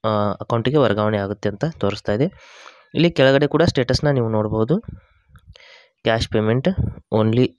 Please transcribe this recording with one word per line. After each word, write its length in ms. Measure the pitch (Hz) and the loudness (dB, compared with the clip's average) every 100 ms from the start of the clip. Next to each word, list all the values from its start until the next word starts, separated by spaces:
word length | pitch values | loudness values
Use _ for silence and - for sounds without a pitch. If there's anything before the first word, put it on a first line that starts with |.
ಆ, 60 | 107 107 104 | 0 0 -2
ಅಕೌಂಟಿಗೆ 460 | - - 117 117 147 | -4 -4 -2 0 2
ವರ್ಗಾವಣೆ 400 | 117 104 107 107 | 2 2 0 0
ಆಗುತ್ತೆ 320 | 98 101 104 | -4 -4 -6
ಅಂತ 160 | 101 160 - | -4 -6 -2
ತೋರಿಸ್ತಾ 340 | - 196 - | -4 -4 -4
ಇದೆ. 140 | 107 160 - - - - - _ | -2 -2 -4 -20 -20 -20 -20 _
ಇಲ್ಲಿ 160 | - 170 | 0 0
ಕೆಳಗಡೆ 360 | 165 135 139 147 | 4 4 4 2
ಕೂಡ 160 | 147 | 2
ಸ್ಟೇಟಸ್ನ 440 | 170 - 123 127 147 | 0 0 -2 0 0
ನೀವು 180 | 135 113 | 0 0
ನೋಡ್ಬೋದು. 460 | 110 107 110 113 185 - - _ _ _ - - - - - _ _ | -2 -2 -2 0 -2 -4 -20 _ _ _ -20 -20 -20 -20 -20 _ _
ಕ್ಯಾಶ್ 260 | 117 113 - | -2 -2 0
ಪೇಮೆಂಟ್ 400 | 113 107 123 180 190 110 - _ | 0 0 0 0 -2 -4 -6 _
only 320 | 110 110 117 127 | 0 2 2 0